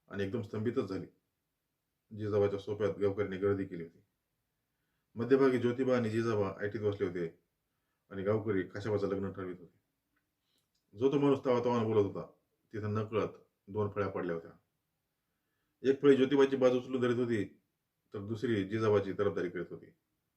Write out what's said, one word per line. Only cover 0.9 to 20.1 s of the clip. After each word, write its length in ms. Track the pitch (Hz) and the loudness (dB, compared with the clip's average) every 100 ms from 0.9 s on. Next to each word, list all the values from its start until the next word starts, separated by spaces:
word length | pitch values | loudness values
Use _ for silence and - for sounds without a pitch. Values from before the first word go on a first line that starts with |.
| 92 - _ _ _ _ _ _ _ _ _ _ 107 | -6 -10 _ _ _ _ _ _ _ _ _ _ -8
जिजाबाच्या 420 | 104 104 101 98 | 0 2 2 0
सोप्यात 360 | - 104 101 90 | -6 -2 -2 0
गावकऱ्यांनी 400 | 98 101 95 92 | 0 0 -4 0
गर्दी 280 | 101 95 90 | 0 0 -2
केली 180 | 87 | -8
होती. 200 | 82 - _ _ _ _ _ _ _ _ _ _ _ 110 | -12 -16 _ _ _ _ _ _ _ _ _ _ _ -6
मध्यभागी 440 | 120 135 135 127 | 2 4 6 4
ज्योतिबा 360 | 120 123 127 123 | 0 0 2 2
आणि 140 | 113 | 0
जिजाबा 440 | 110 117 104 95 - | 0 0 0 -2 -4
ऐटीत 220 | 104 107 | -6 -4
बसले 260 | 104 101 95 | -4 -2 -2
होते 360 | 87 82 - _ _ _ _ _ _ - | -2 -6 -10 _ _ _ _ _ _ -16
आणि 140 | 98 | -6
गावकरी 400 | 95 110 107 95 | -2 0 0 -2
काशाबाचं 440 | 87 104 110 101 95 | -2 -6 -4 -2 -2
लग्न 240 | 98 98 | -4 -6
ठरवित 280 | 95 92 90 | -8 -10 -12
होते. 200 | 85 _ _ _ _ _ _ _ _ _ _ _ _ 104 | -16 _ _ _ _ _ _ _ _ _ _ _ _ -2
जो 120 | 135 | 0
तो 80 | 143 | 4
माणूस 200 | 143 131 131 | 2 2 2
तवा 140 | 123 | 2
तवानं 240 | 120 120 | 2 0
बोलत 220 | 110 110 101 | 2 2 2
होता, 260 | 87 - _ _ _ _ | -2 -10 _ _ _ _
तिथं 200 | 107 107 | -8 -4
नकळत 360 | 110 107 107 85 - _ _ - | -4 -2 -2 -2 -6 _ _ -10
दोन 220 | 104 101 | -4 -4
फळ्या 200 | 101 92 | -2 -4
पडल्या 260 | 92 87 82 | -4 -4 -6
होत्या. 160 | 85 - _ _ _ _ _ _ _ _ _ _ _ _ | -10 -20 _ _ _ _ _ _ _ _ _ _ _ _
एक 200 | 123 135 | 0 4
फळी 140 | 143 127 | 6 6
ज्योतिबाची 400 | 135 143 135 131 | 6 6 4 4
बाजू 240 | 127 127 | 4 2
उचलून 220 | 127 127 | -2 -2
धरीत 140 | 120 120 | 0 0
होती, 420 | 120 110 92 - _ _ _ _ _ | 0 -2 -4 -10 _ _ _ _ _
तर 60 | 107 | -12
दुसरी 500 | 101 110 123 107 95 | -8 -4 -2 -2 -2
जिजाबाची 440 | 110 110 104 95 | 0 2 2 2
तरफदारी 360 | 90 98 95 90 | -2 -2 -2 -4
करीत 160 | 87 85 | -6 -10
होती. 160 | 82 - _ _ | -12 -18 _ _